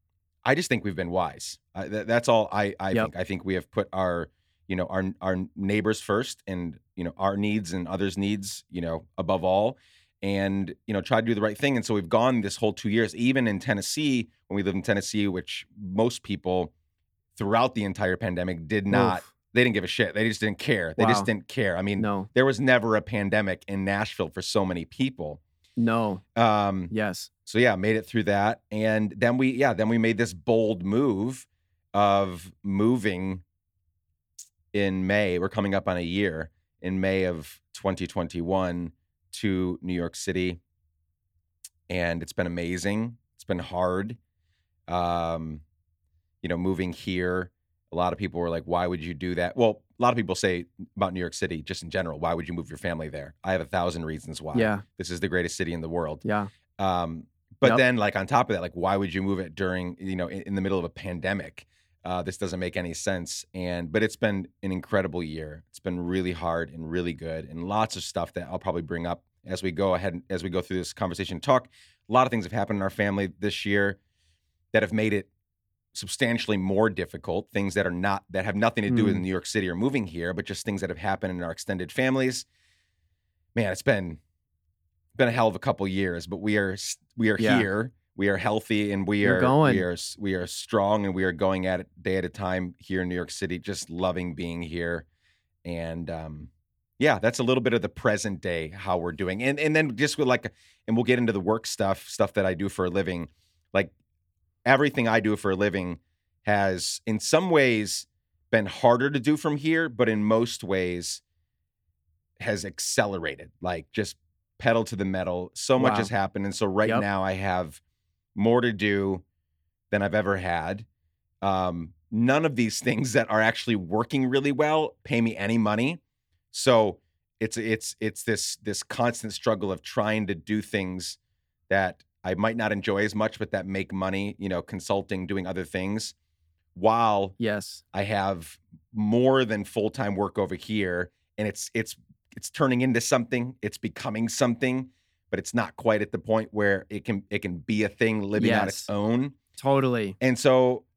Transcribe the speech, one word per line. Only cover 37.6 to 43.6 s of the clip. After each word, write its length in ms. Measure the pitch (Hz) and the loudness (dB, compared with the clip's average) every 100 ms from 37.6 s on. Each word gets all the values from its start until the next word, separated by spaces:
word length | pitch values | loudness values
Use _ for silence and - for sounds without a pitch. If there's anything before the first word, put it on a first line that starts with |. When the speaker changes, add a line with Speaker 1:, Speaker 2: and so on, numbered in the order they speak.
| _ | _
Speaker 1:
twenty 340 | - 98 - 87 | -4 -2 -2 -4
twenty-one 840 | - 85 87 85 95 90 87 85 - _ _ _ | -4 -4 -4 0 0 0 -2 -6 -12 _ _ _
to 460 | - 107 92 90 90 | -4 0 0 0 -2
New 120 | 92 | -4
York 220 | 87 85 - | -2 -4 -6
City. 440 | - 92 90 87 _ _ _ _ _ _ _ _ _ _ - _ - | -4 -2 -2 -4 _ _ _ _ _ _ _ _ _ _ -20 _ -6
And 340 | 90 85 85 | -2 0 -2
it's 100 | 90 | -4
been 140 | - 87 | -4 -2
amazing. 720 | 87 85 90 98 104 117 117 _ _ | -2 -4 -2 -2 -2 -4 -8 _ _
It's 80 | |
been 160 | - | -6
hard. 580 | 90 | -4